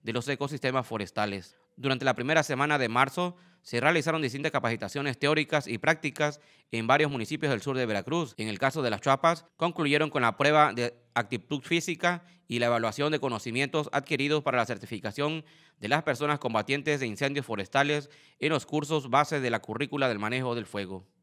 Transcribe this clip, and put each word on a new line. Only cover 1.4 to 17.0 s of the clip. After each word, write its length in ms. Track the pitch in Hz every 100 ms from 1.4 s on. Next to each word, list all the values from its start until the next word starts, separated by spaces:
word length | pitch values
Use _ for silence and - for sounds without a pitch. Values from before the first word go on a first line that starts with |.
| 87 _ _ -
Durante 280 | 135 131
la 100 | 135
primera 280 | 123 123 160
semana 340 | 147 131 143 147
de 140 | 120
marzo, 460 | 117 135 - 180 175 - _
se 180 | - 117
realizaron 400 | 135 170 139 160
distintas 320 | 139 131 151
capacitaciones 680 | 143 120 113 101 143 143 123
teóricas 480 | 143 156 147 151 -
y 120 | 110
prácticas 640 | 147 160 151 - 151 147 _ _ _
en 160 | 117 110
varios 240 | 139 151
municipios 400 | 139 107 151 151
del 120 | 120
sur 140 | 139 131
de 100 | 120
Veracruz. 480 | 104 95 165 147 -
En 120 | 110
el 100 | 101
caso 240 | 135 156
de 80 | 127
Las 100 | 104
Chuapas, 460 | - 135 165 170 - _
concluyeron 540 | 165 170 151 147 156
con 120 | 139
la 140 | 120 -
prueba 380 | 143 151 147
de 200 | 113 120 - _
actitud 480 | - 117 120 - 147
física 600 | - 170 165 165 175 175 - _ _
y 120 | 120
la 80 | 120
evaluación 440 | 117 113 104 147
de 80 | 151
conocimientos 680 | 135 113 120 117 135 156 147
adquiridos 500 | 139 135 143 139 151
para 160 | 143 123
la 80 | 113
certificación 800 | 110 110 110 107 101 143 160 156 _ _ _
de 100 | 104
las 140 | 143
personas 360 | 160 120 147 147
combatientes 600 | 123 113 104 135 143 147